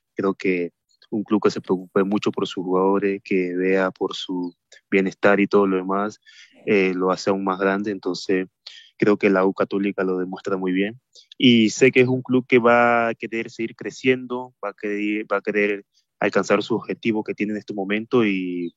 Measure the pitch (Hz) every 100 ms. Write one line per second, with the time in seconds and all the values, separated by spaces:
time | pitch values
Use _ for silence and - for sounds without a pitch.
0 | _ - 98 92 95 92 87 - _ _
1 | _ 110 95 104 104 87 - 92 92 101
2 | 98 104 - 98 95 - 90 92 95 98
3 | 98 98 - 98 90 90 92 95 92 -
4 | 92 - - 90 87 - _ - _ 98
5 | 95 - 104 101 98 104 98 92 92 98
6 | 104 - _ - - _ - 101 92 90
7 | 92 90 - 98 95 92 98 98 104 95
8 | 92 87 - 92 92 _ - - - -
9 | 110 101 104 95 95 - 98 101 101 98
10 | 95 92 92 92 - 95 95 92 101 127
11 | _ - _ - 131 120 107 - 131 127
12 | 123 131 127 127 127 127 117 120 120 120
13 | 117 113 113 113 113 - 113 - 110 -
14 | 131 127 127 123 127 _ 101 - 104 104
15 | 104 107 107 101 107 104 104 101 - _
16 | _ _ 104 101 95 101 - 107 - 95
17 | 117 107 104 98 104 104 - 104 95 104
18 | 113 127 107 95 92 90 87